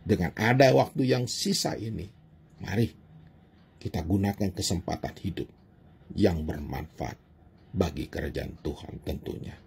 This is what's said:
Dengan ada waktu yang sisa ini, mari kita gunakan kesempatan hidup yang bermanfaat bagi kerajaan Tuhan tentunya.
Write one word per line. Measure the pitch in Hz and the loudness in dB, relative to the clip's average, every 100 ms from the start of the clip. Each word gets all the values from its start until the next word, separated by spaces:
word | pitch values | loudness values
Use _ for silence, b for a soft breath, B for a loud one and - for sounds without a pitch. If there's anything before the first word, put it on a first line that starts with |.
Dengan | - 95 85 | 2 2 2
ada | - 110 131 131 | 2 2 8 8
waktu | 135 127 - 131 | 8 4 2 2
yang | 131 123 | 2 0
sisa | - 202 202 - - | -2 -2 0 -2 -4
ini, | 113 95 92 - - - - - | -6 -6 -8 -14 -20 -20 -20 -14
mari | 92 98 113 - - - - - - - - - | -4 0 0 -2 -20 -20 -20 -20 -20 -20 -20 -10
kita | - - | -6 -4
gunakan | 82 98 101 98 98 | 0 2 2 0 -2
kesempatan | 90 - 87 - 80 - - | -2 -2 -2 -2 -4 -6 -6
hidup | 101 - - - - - - - - - | -8 -6 -10 -12 -20 -20 -20 -20 -10 2
yang | 98 82 78 | 4 4 -2
bermanfaat | 76 73 67 80 - - - _ - - - - - | -6 -6 -8 -8 -8 -8 -8 _ -20 -20 -20 -10 0
bagi | 87 - - | 0 0 -6
kerajaan | - - - 67 - | -6 -6 -6 -8 -8
Tuhan | 76 73 - - | -8 -8 -12 -10
tentunya. | - - - - - - | -8 -8 -6 -10 -10 -14